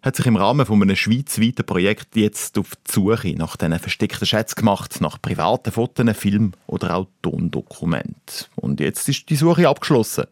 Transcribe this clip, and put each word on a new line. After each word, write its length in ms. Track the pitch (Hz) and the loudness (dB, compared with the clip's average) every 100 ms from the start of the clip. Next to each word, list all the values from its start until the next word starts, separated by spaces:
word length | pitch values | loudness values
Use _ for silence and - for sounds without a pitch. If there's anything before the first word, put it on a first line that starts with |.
hat 140 | 135 - | -2 0
sich 100 | 127 | 2
im 120 | 107 | 4
Rahmen 280 | 101 143 123 | 4 4 4
von 160 | 104 | 4
einem 140 | 98 95 | 4 2
schweizweiten 680 | - 120 139 - 113 - 101 | 0 0 -2 0 0 0 -2
Projekt 500 | 92 95 107 - 110 | 0 0 0 -2 0
jetzt 420 | 104 - - 110 | 0 0 -4 -4
auf 160 | 92 - - | -4 -10 -4
die 40 | |
Suche 420 | - 98 120 95 78 | 0 2 0 -2 -4
nach 220 | 80 - | -6 -4
diesen 200 | 82 82 | -2 -2
versteckten 480 | - - 107 - 101 | -4 -4 -4 -2 0
Schätzen 300 | 110 113 - | 0 -2 0
gemacht, 460 | 110 98 - - | 0 0 -4 -4
nach 200 | 76 - | -4 -4
privaten 520 | - 82 80 120 - | -6 -2 0 0 -2
Fotos, 420 | 113 120 - 117 104 | -2 -2 0 0 2
Filmen 400 | 104 104 107 - - | 0 2 0 -2 -8
oder 280 | 90 85 85 | -6 -2 -2
auch 120 | 95 _ | -4 _
Tondokumenten. 1200 | 87 - 85 - - - 85 78 - - - - - - | -6 -2 -2 -4 -8 -6 -2 -2 -4 -14 -16 -14 -12 -8
Und 240 | - 69 | -4 0
jetzt 300 | 73 - - | -2 -2 -4
ist 200 | 139 - | -4 -2
die 60 | 151 | 2
Suche 320 | 165 170 165 | 4 6 4
abgeschlossen. 580 | 147 - 131 110 - - | 2 2 2 2 -4 -6